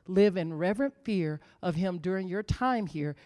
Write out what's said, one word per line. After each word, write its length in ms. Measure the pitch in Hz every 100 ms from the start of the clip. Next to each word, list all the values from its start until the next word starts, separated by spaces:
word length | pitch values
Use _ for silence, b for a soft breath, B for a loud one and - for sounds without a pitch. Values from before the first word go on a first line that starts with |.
| -
live 300 | 185 208 185
in 160 | 165
reverent 420 | 156 175 208 277 -
fear 380 | - 196 156 151 b b
of 140 | 185 160
him 220 | 190 175
during 300 | 175 190 185
your 140 | 190
time 460 | 208 - 254 240 180
here 280 | 156 147 143